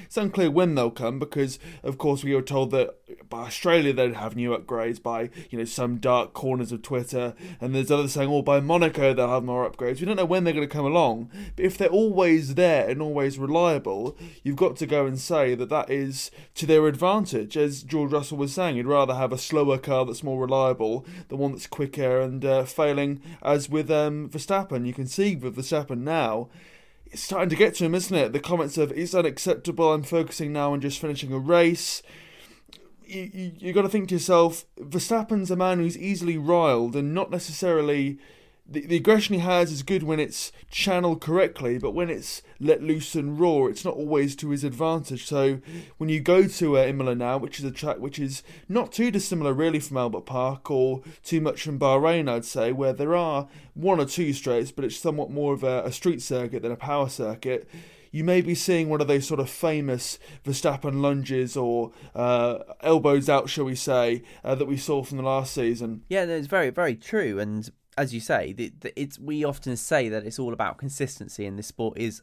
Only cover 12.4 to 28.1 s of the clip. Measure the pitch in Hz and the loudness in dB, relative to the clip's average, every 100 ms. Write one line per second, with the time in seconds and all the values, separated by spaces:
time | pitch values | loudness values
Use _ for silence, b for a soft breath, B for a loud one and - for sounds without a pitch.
12.4 | 139 139 175 147 107 135 151 143 139 139 | 4 4 6 6 2 -2 -2 0 -2 -2
13.4 | 135 160 175 147 104 98 127 - 170 B | 0 2 4 2 -2 -4 -4 -8 -16 B
14.4 | 139 143 185 131 143 147 135 131 - 160 | -6 2 2 2 0 2 0 -2 -2 2
15.4 | 131 120 120 151 - 139 135 131 - B | 2 2 0 -2 0 -2 -2 -6 -10 B
16.4 | B - 156 156 156 135 180 214 202 120 | B -6 4 6 6 2 2 2 0 -4
17.4 | 107 156 147 139 131 156 143 147 135 147 | -4 0 0 -2 -4 -2 0 0 -2 -4
18.4 | 139 139 180 123 123 143 135 127 131 127 | -4 -2 -2 -2 2 2 2 0 -2 -2
19.4 | - 156 143 131 143 131 127 120 147 131 | -2 2 2 0 0 0 0 -4 -6 -4
20.4 | 131 135 131 127 110 123 135 180 B 139 | 0 2 2 2 0 -2 -6 -16 B -4
21.4 | 139 135 - - 139 147 131 127 131 131 | -4 -4 -10 -6 -6 -2 2 2 0 -2
22.4 | 135 135 131 - 147 143 143 139 165 165 | 2 2 2 0 2 2 0 -4 -10 -6
23.4 | 143 147 139 156 151 151 151 151 147 151 | 0 0 0 -2 2 2 2 -2 -8 -10
24.4 | - 196 196 131 123 127 131 - 202 165 | -2 -2 0 -4 -4 -6 -6 0 0 0
25.4 | 123 131 135 156 139 120 139 160 120 110 | -6 -8 -4 -4 -2 -6 -2 0 0 -2
26.4 | 120 B B B B B - - - 190 | -6 B B B B B -18 -12 -6 -2
27.4 | 180 160 - - 170 180 185 | 0 4 4 4 0 0 0